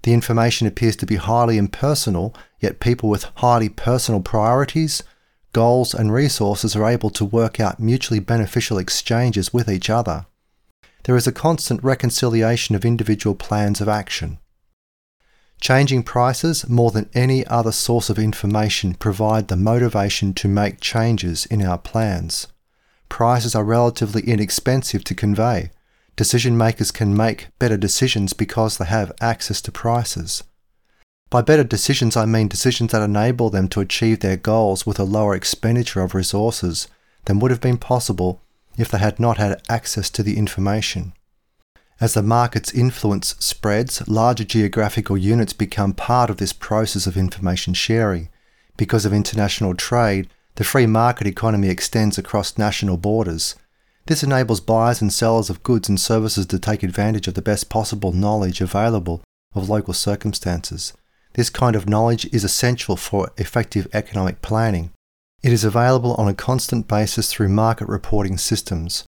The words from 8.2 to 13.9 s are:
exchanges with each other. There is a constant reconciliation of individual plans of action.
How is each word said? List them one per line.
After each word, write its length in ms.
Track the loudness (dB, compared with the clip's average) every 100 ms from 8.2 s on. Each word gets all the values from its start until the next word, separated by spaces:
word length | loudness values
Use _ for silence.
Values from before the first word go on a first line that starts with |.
| 0 0 0 -2 0 -2
exchanges 760 | -2 -6 -2 0 2 0 0
with 160 | 0 0
each 200 | -2 0
other. 360 | 0 0 -6 -10 _ _ _ _ _ _ _
There 120 | 2
is 120 | 2 2
a 40 |
constant 520 | 0 0 0 -2 -2
reconciliation 920 | 0 0 0 0 0 2 2 0 0
of 80 | 0
individual 500 | 2 0 0 0 0
plans 440 | -2 -2 0 0 0
of 80 |
action. 520 | 0